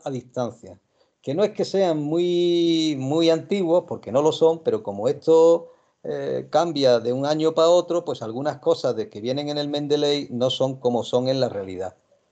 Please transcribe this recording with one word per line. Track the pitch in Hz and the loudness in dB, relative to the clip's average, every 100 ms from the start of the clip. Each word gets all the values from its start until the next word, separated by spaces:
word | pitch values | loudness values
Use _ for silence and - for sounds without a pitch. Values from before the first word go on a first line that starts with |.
| 147 | -8
a | |
Distancia, | 131 - - 120 - 95 90 _ _ _ _ | -8 -8 -6 -6 -8 -18 -20 _ _ _ _
que | - | -6
no | 170 | -2
es | 202 | -2
que | 214 180 | -2 -4
sean | 196 185 156 | 0 0 0
muy, | 147 165 175 175 175 170 170 165 156 143 | 0 0 0 2 2 2 2 2 0 -2
muy | 131 156 165 | -2 2 2
antiguos, | 160 156 202 175 175 170 | 2 0 -2 2 2 0
porque | 110 - | -8 -4
no | 120 | 0
lo | 151 | 2
son, | 151 160 165 | 4 2 2
pero | 123 110 | -2 -2
como | 104 101 117 | -4 -4 -4
esto, | 139 - 160 165 170 - _ _ _ | -2 4 6 6 4 0 _ _ _
eh, | - 147 139 127 135 | -10 -8 -6 -6 -2
cambia | 147 170 151 131 120 | 0 0 2 4 4
de | 110 | 2
un | 127 139 | -2 -2
año | 156 156 160 | 0 0 2
pa' | 165 | 4
otro, | 180 175 170 170 | 4 2 -2 -4
pues | 127 | -8
algunas | 113 117 147 135 | -8 -6 -6 -4
cosas | - 165 139 113 | -2 0 0 -4
de | 107 | -6
que | 107 | -8
vienen | 113 135 147 | -6 -4 -4
en | 147 | -4
el | 147 | -4
Mendeley | 147 147 147 147 143 139 | -4 -2 0 0 -2 -4
no | 123 131 | -2 -2
son | 127 135 135 | 0 -2 -2
como | 123 120 | -2 -2
son | 110 127 127 | -2 -2 0
en | 135 | -2
la | 120 | -2
realidad. | 101 95 92 92 - _ _ _ | -4 -10 -8 -10 -12 _ _ _